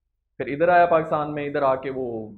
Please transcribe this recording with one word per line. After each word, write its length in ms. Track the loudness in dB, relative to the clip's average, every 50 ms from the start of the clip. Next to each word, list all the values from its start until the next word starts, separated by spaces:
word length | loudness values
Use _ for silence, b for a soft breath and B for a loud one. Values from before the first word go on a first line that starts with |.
| _ _ _ _ _ _ _ -10
फिर 100 | -8 -6
इधर 220 | -2 0 2 4
आया 160 | 6 6 6
पाकिस्तान 440 | 6 4 2 2 0 -4 -4 -4 -4
में, 160 | -6 -6 -6
इधर 180 | -4 -4 0 0
आके 260 | 0 0 0 -4 -8
वो 440 | -8 -6 -6 -6 -8 -8 -10 -12 -16